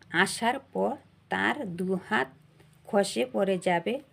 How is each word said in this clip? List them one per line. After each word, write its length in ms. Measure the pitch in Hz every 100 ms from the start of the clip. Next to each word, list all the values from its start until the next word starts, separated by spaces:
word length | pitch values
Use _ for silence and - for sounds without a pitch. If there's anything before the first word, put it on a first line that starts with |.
| -
আসার 480 | 165 190 - 233 269
পর 360 | - 190 196 294 - _ -
তার 460 | 185 202 240 220 170
দু 220 | 185 185 -
হাত 240 | 220 - - - - - - -
খসে 400 | 202 196 220 254
পড়ে 320 | 214 190 185
যাবে 420 | 185 170 185 262 -